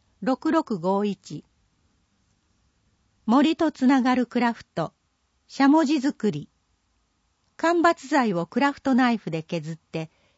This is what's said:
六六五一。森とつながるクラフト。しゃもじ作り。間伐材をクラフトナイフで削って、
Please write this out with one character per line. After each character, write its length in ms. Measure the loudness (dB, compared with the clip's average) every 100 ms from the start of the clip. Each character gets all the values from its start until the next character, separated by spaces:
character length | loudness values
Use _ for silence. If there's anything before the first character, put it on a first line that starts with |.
| _ _
六 300 | -4 -4 0
六 300 | 0 -2 -4
五 240 | -2 0
一。 400 | -2 -6 -10 -16 -16 _ _ _ _ _ _ _ _ _ _ _ _ _ _ _ _ _ 0
森 260 | 2 2 0
と 140 | -2
つ 160 | 0 2
な 140 | 2
が 140 | 2
る 100 | 0
ク 160 | -2 -2
ラ 140 | -2
フ 100 | -4
ト。 300 | -10 -8 -8 _ _ _ _ _ _
し 120 | 0
ゃ 80 | 4
も 160 | 4
じ 160 | 4 0
作 300 | -2 -2 -4
り。 180 | -4 -10 _ _ _ _ _ _ _ _ _ _ -4
間 240 | 0 2
伐 260 | 2 2 0
材 240 | 0 2
を 140 | 0 -2
ク 120 | -2
ラ 140 | -2
フ 80 | -2
ト 140 | 0
ナ 160 | 2 2
イ 80 | 0
フ 120 | -4
で 120 | -8
削 300 | -6 -8 -8
っ 40 | -12
て、 340 | _ -10 -10 _ _